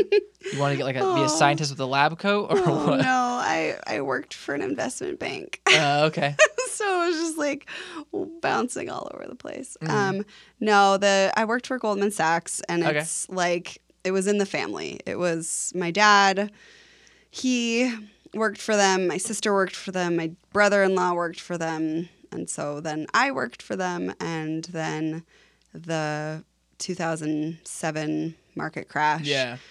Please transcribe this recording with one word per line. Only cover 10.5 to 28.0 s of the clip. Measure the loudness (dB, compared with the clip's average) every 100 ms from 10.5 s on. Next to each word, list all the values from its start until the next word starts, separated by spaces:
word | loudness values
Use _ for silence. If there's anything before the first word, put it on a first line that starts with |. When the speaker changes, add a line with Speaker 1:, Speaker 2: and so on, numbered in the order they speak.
| -2
Speaker 1:
no, | 4 8 8 6
the, | 4 4 4 2
I | 0
worked | 0 -2
for | -2
Goldman | 0 0 0
Sachs, | 2 2 2 -2 -8 -2
and | 0
Speaker 2:
Okay. | 2 0
Speaker 1:
it's, | -2 -6 -6
like, | 0 0 0 -4 -16 _ _
it | -2
was | 0 2
in | 2
the | 0
family. | 0 -2 -4 -6 -8 -6
It | -2
was | -2 -2 -4 -6 -4
my | -2 0
dad. | 6 8 8 6 4 -2 -8 -20 -20 -20 _ _ _ _
He | -4 0 0 2 2 0 -2 -10 _ -10 -2
worked | -2 -2
for | 0 4
them. | 4 4 2
My | -2
sister | -4 -2 2
worked | 2 0 -4
for | -6
them. | -2 0 0
My | -2 -8 _
brother-in-law | 2 6 6 4 4 2
worked | 0 -2 -6
for | -8 -4
them. | -4 -2 -2 -2 -6 _ -12
And | -10 -8
so | -6 -6 -6
then | -6 -6 -2 0
I | 0
worked | -2 -6 -8
for | -6 -4
them, | -2 -4 -6 -6
and | -6 -4 -4 -6 -6
then | -6 -4 -2 -4 -4 -10 _ _ _ _
the | -14 -6 -4 -2 -4 -6 -10 -14 _ _ -12
two | -8
thousand | -4 -4 -2 -2 -2 -4 -8
seven | -12 -6 -4 -4